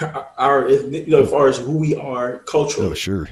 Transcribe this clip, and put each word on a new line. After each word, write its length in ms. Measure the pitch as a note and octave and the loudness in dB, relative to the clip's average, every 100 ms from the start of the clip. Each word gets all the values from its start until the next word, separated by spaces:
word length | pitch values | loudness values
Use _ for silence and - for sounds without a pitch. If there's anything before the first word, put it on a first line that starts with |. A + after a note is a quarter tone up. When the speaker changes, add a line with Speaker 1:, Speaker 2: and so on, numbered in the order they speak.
| D#3 C#3 - - | -8 -8 -12 -2
Speaker 1:
our, 320 | C3 C#3 B2+ | 2 2 4
you 380 | C3+ B2+ D#3 D#3 | 2 2 -6 2
know, 160 | D#3 | 4
as 60 | B2+ | 4
far 180 | C#3+ C3+ | 4 2
as 80 | B2+ | 2
who 160 | B2 D#3 | -2 -2
we 180 | D#3 - | 0 -2
are 420 | C3+ B2 B2 - | -4 -6 -6 -6
culturally. 520 | - D#3 D3 - F#2 | -2 0 0 -2 -4
Speaker 2:
Oh, 20 | |
sure. 340 | D#2+ - F#2+ D2+ | -4 -4 -4 -4